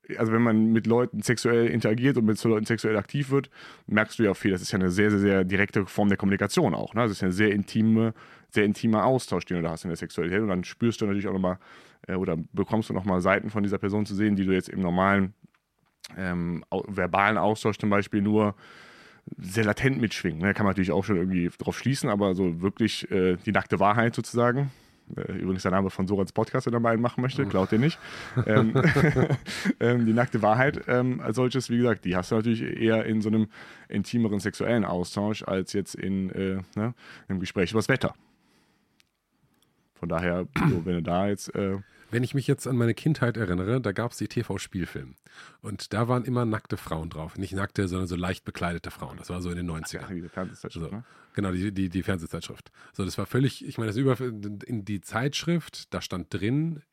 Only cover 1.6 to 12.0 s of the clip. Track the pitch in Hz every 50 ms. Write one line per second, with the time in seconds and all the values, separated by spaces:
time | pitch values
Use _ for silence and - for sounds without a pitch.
1.6 | 117 117 82 117 110 110 110 117 123 139 139 123 113 107 107 - - 117 113 107
2.6 | 107 - 120 107 - 110 110 104 98 - - 143 139 131 135 139 131 - _ -
3.6 | - - - - _ - 104 107 107 - - - 113 101 92 - - 101 95 90
4.6 | 95 - - 98 92 90 90 98 104 107 104 98 101 101 98 98 92 92 98 95
5.6 | 101 - - 110 95 - - - 104 101 98 - - 98 101 92 101 104 - 185
6.6 | 160 104 76 52 52 - - 110 120 110 98 - 101 92 90 95 107 107 98 104
7.6 | 95 - - 113 110 110 110 110 113 113 110 - - - - - _ _ - 110
8.6 | 104 104 101 - - 113 110 107 95 123 131 123 - - 101 87 - - 90 87
9.6 | 82 82 80 80 - 90 82 - 90 85 - - 80 85 92 104 110 104 92 92
10.6 | 87 - - _ 117 117 110 - 113 101 98 101 98 98 95 95 95 90 90 90
11.6 | - - - - - - - _